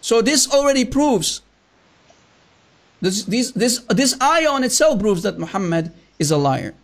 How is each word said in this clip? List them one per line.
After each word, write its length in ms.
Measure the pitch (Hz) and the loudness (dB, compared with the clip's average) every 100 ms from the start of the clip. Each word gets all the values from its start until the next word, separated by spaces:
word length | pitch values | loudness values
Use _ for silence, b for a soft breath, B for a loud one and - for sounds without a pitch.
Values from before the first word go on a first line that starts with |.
So 220 | - 226 | 0 0
this 260 | 226 294 - | 2 2 2
already 360 | 277 285 269 | 2 2 0
proves, 580 | 254 262 294 226 160 - _ _ _ _ _ _ _ _ _ _ _ _ _ _ _ _ | 0 0 2 0 -2 -8 _ _ _ _ _ _ _ _ _ _ _ _ _ _ _ _
this, 240 | 190 190 | -4 -4
this, 260 | - 220 240 | -4 -2 -2
this, 280 | - 240 240 - | -2 -2 -2 -2
this 260 | 180 269 - | 0 0 2
ayah 280 | 269 320 311 | 2 2 2
on 120 | 277 | 0
itself 380 | 254 - 311 247 | -2 2 2 2
proves 240 | 214 190 | 0 0
that 120 | 185 165 | -2 -6
Muhammad 520 | 165 196 185 165 165 b b _ | -8 -6 -2 -2 -4 b b _
is 100 | 147 | 0
a 60 | 151 | 2
liar. 380 | 143 135 - - | 2 0 -4 -14